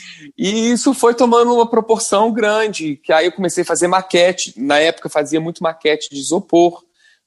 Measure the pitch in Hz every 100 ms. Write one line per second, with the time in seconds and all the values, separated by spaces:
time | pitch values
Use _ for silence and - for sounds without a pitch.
0 | 180 170 156 - 175 220 226 240 285 262
1 | 233 240 247 233 240 240 233 233 220 220
2 | - 202 226 226 208 214 214 190 156 139
3 | - 160 175 185 180 180 170 160 175 185
4 | 185 175 180 180 - 107 139 147 156 160
5 | 160 156 139 156 165 170 165 160 156 156
6 | - 143 135 175 - 170 175 170 _ _
7 | _ _